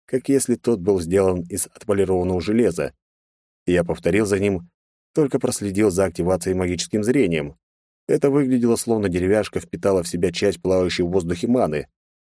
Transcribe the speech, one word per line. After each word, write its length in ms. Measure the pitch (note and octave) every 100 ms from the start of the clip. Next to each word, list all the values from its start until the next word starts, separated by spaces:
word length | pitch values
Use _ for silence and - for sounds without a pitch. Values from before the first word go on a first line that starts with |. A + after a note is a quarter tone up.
| -
как 240 | C3 -
если 260 | C3+ - A#2
тот 240 | - A2
был 200 | F2+ G2
сделан 440 | E2 F#2+ F#2+ F2+
из 240 | F2 F#2+ -
отполированного 720 | - - G2 F#2 F#2 F2+ F2+
железа. 520 | E2 A2+ G#2+ E2 C2+ - _ _ _ _ _ _ -
Я 160 | F2
повторил 420 | E2+ E2 E2+ G2 G#2
за 140 | G2
ним, 300 | G2+ F#2 - _ _ _ _
только 260 | - C#3 B2+
проследил 520 | B2 - G2+ F#2+ G#2+
за 140 | F2 F#2+
активацией 500 | - F2 F#2 F#2+ F#2
магическим 480 | F2+ F2 - G#2+
зрением. 520 | G#2 C#3+ G2 D#2+ D2 - _ _ _ _ -
Это 240 | D3+ C#3+
выглядело, 440 | C#3+ C3 B2+ A#2 A2+
словно 320 | - A2 G2+
деревяшка 500 | F2 F#2 G#2+ G2 F2+
впитала 420 | - E2+ G2 F#2
в 60 | E2+
себя 240 | F2 F#2
часть 280 | E2+ G2+ F2
плавающей 420 | F#2 F#2 F2+ -
в 80 | F2
воздухе 360 | F#2 E2+ F2+ A#2+
маны. 400 | B2 F2 D2+ - _ _ _